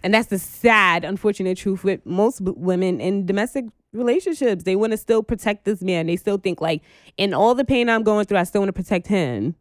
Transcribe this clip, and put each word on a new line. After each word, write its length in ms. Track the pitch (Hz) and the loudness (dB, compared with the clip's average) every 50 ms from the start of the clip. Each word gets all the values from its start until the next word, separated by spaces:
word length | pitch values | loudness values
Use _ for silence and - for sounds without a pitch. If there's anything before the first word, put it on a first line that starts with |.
And 100 | - 185 | 2 2
that's 180 | 214 220 233 - | 2 2 2 0
the 80 | 208 185 | -4 -6
sad, 640 | - - - - - 233 220 214 196 180 170 175 170 | -6 -10 -12 2 4 4 6 6 6 4 2 0 -2
unfortunate 540 | 151 196 185 - 214 202 - 190 185 190 - | -4 -6 -2 -2 -2 -2 0 -2 -2 -2 -2
truth 260 | - 202 190 185 - | -2 -4 -4 0 0
with 200 | 196 190 - _ | -2 -2 -2 _
most 400 | - 175 185 208 233 - - 190 | -4 0 2 2 2 0 -2 -6
b-, 80 | 185 - | -6 -4
women 440 | - 170 180 185 180 190 185 180 - | -2 -2 -2 0 0 0 0 -2 -2
in 240 | 139 180 202 202 190 | -2 -2 -2 -2 -2
domestic 420 | 180 196 202 214 - - 277 247 220 _ _ _ _ | -2 0 -2 -2 -2 -4 -8 -8 -8 _ _ _ _
relationships. 720 | - 220 247 240 247 370 - 392 320 - 277 240 202 170 165 | -6 -2 0 0 0 0 0 -2 -4 0 0 0 0 0 -2
They 100 | 190 190 | -2 0
wanna 220 | 196 220 220 220 | 0 2 0 -2
still 260 | 214 - - 233 220 | -4 0 0 0 0
protect 420 | 214 - 233 196 - 220 208 - _ | 2 -2 -6 -2 -2 -4 -4 -2 _
this 160 | 202 214 175 | -4 -4 -2
man. 280 | 185 185 180 170 160 165 | -2 -2 -2 0 0 -2
They 80 | 170 | -2
still 220 | 180 - 208 202 196 | -2 -2 -2 -2 -2
think, 220 | - 196 170 - | -2 -4 -4 -2
like, 220 | 175 165 165 147 _ _ - - _ - _ | -2 -2 -2 -4 _ _ -20 -20 _ -18 _
"In 160 | - 196 202 170 | -4 -2 0 2
all 200 | 139 202 233 247 | 2 4 4 4
the 100 | 247 269 | 2 2
pain 240 | - 269 240 240 233 | 2 2 2 2 2
I'm 140 | 226 220 | 2 2
going 240 | 220 214 214 208 208 | 2 2 2 2 0
through, 120 | - 202 185 | 2 2 0
I 40 | 175 | 0
still 180 | - - 208 | 2 0 0
wanna 100 | 196 196 | 0 0
protect 340 | 185 - 180 - 208 180 175 | -2 -4 -4 -2 -2 -2 0
him." 480 | - 208 190 160 127 120 101 104 165 165 _ | 0 0 0 0 0 -2 -2 -2 -4 -4 _